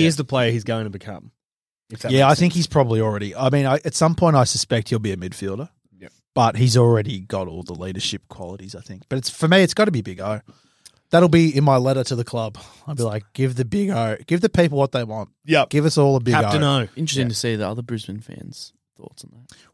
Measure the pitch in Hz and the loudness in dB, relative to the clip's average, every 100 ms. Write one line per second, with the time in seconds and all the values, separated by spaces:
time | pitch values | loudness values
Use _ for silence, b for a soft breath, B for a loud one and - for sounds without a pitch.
0 | 160 151 131 135 117 117 104 113 107 98 | 4 0 -2 0 0 -2 -4 -6 -6 -10
1 | - 95 - _ _ _ _ _ _ 113 | -14 -16 -18 _ _ _ _ _ _ -10
2 | 120 131 135 - 175 170 156 156 123 113 | 0 4 4 4 2 2 0 2 2 2
3 | 110 104 104 107 131 143 135 143 160 - | 0 -2 -6 -4 0 2 2 0 -2 0
4 | 160 165 170 143 123 120 - 117 - 117 | 0 2 4 4 2 0 -2 -2 -2 -4
5 | 107 92 92 - 98 101 156 _ _ 92 | -2 -6 -8 -10 -8 -8 -12 _ _ _
6 | 92 _ _ - 113 110 123 120 120 113 | -20 _ _ 2 2 4 2 4 4 4
7 | 107 98 95 95 90 82 87 85 92 92 | 0 -8 -8 -8 -6 -10 -12 -12 -10 -8
8 | - 98 - - 87 95 95 90 - 95 | -8 -8 -12 -16 -14 -14 -16 -18 -18 -20
9 | - 131 - - 160 185 180 - 123 135 | -8 -6 -6 -2 4 4 4 2 0 -2
10 | 98 90 98 107 - b b b b b | -6 -8 -8 -8 -10 b b b b b
11 | _ 170 175 165 160 139 147 131 127 135 | _ 4 6 6 4 4 4 4 2 0
12 | 123 120 117 120 110 107 B B - 139 | -2 -4 -4 -6 -8 -10 B B -12 -4
13 | 117 104 - - 131 123 120 202 196 117 | -4 -4 -8 -2 -2 -2 -2 -2 0 0
14 | 113 110 - 175 220 - 170 143 139 127 | -2 -4 -4 0 2 2 2 2 0 -2
15 | 113 110 101 _ 143 160 131 147 151 151 | -6 -8 -12 _ 0 2 2 2 2 4
16 | 139 135 120 147 - 151 143 139 110 - | 4 2 2 2 2 0 2 0 -2 -6
17 | 156 135 123 107 120 110 101 113 120 113 | -6 -2 -2 -4 -4 -4 -4 -8 -8 -10
18 | 101 104 - - - - - _ _ _ | -10 -14 -14 -18 -18 -18 -20 _ _ _
19 | - - - 117 123 b b | -20 -20 -20 -20 -20 b b